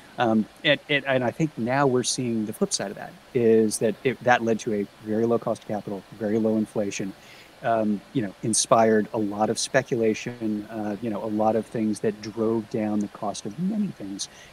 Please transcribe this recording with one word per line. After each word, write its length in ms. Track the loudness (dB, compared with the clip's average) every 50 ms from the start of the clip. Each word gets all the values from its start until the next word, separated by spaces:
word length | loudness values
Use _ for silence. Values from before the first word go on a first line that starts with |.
| -20 -8 -4
Um, 280 | 0 2 2 4 2 2 -2 -4 0 2
and, 160 | 2 2 2 2
and, 160 | 0 -2 0 0
and 180 | 0 0 2 0
I 80 | 0
think 260 | 0 0 -2 -2 -2
now 300 | -4 -2 0 2 4 4
we're 160 | 4 4 2 0
seeing 420 | 0 -2 -2 -2 -2 -2 -2 -2
the 80 | -4 -4
flip 180 | -4 -4 -2
side 200 | -2 -4 -6 -6
of 60 | -10
that, 140 | -12 -14 -16 -16 -20 -8 -2 0
is 460 | 4 6 6 8 6 6 4 2 0
that 160 | 0 0 0 0 -2
it, 180 | -2 -2 0 2
that 200 | 2 2 2 2
led 160 | 0 -2 -2
to 140 | -2 -2 -2
a 120 | -2 -4 -6 -8 -12 -6
very 220 | -2 0 0 2
low 140 | 2 2 0
cost 240 | 0 -2 -4 -4 -6
of 40 |
capital, 360 | -6 -6 -6 -6 -8 -10 -10 -12 -14 -10 -6
very 180 | -2 0 0
low 200 | 2 2 2 2
inflation, 540 | 0 0 -2 -2 -4 -4 -4 -4 -6 -8 -8 -10 -14 -18 -20 -20 -20 -20 -20 -14 -6 -2
um, 360 | 0 0 2 2 0 -2 -2 -4 -4 -4
you 80 | -4
know, 120 | -4 -4 -6 -6 -4
inspired 640 | -2 0 0 2 4 4 6 6 6 6 4 2 0 -2
a 40 |
lot 320 | -2 -2 -2 -2 0 0 0
of 80 | 0
speculation, 1120 | -2 -2 0 0 0 0 0 0 0 2 2 0 0 -4 -10 -8 -6 -4 -4 -4 -4 -6 -8
uh, 260 | -8 -6 -6 -6 -6 -4
you 80 | -6 -6
know, 140 | -4 -4 -4
a 20 |
lot 300 | -2 0 2 2 2 2
of 100 | 2 0
things 360 | -4 -4 -2 -2 -2 -2 0
that 200 | -2 -2 -2 -4
drove 480 | -8 -8 -4 -2 0 0 0 0 -2 -4
down 300 | -4 -4 -2 0 0 -2
the 80 | -2
cost 380 | -4 -6 -8 -8 -6 -6 -8 -10
of 120 | -10 -6
many 300 | -4 -4 -2 -2 -2 -2
things, 420 | -4 -6 -8 -12 -10 -10 -10 -10 -12 -14 -20 -20 -20